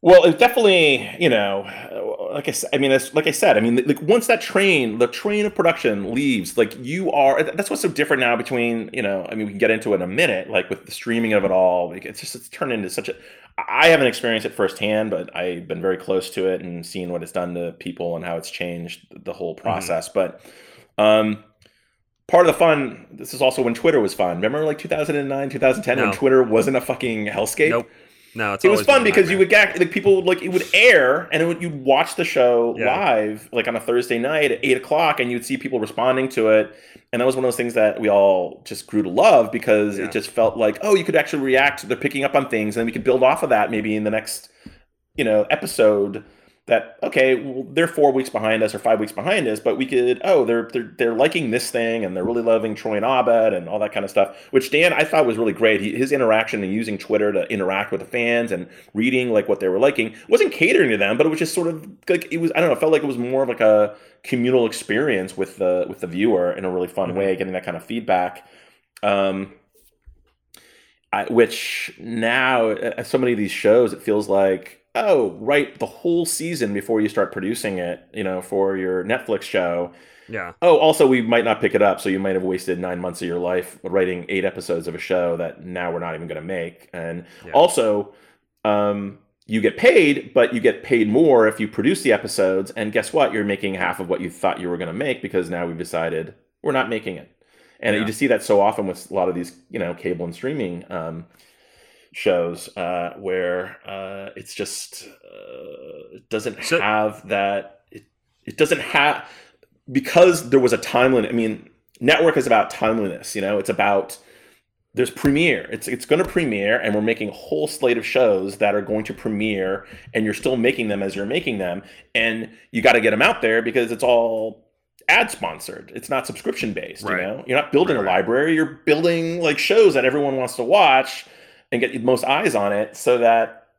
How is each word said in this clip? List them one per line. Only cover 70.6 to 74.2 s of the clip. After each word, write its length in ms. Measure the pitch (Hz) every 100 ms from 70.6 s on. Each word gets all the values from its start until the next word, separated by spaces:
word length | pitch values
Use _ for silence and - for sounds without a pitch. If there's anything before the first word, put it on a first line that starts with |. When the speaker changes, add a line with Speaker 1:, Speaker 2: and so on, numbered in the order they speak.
| _ _ _ _ _
Speaker 1:
I, 120 | 101
which 720 | 104 117 117 - - - - -
now, 720 | 117 113 113 123 131 127 113
uh, 320 | 107 117 -
so 160 | 123 131
many 140 | 127
of 60 | 117
these 140 | 101
shows, 400 | - 110 113 117
it 80 | 110
feels 300 | - 104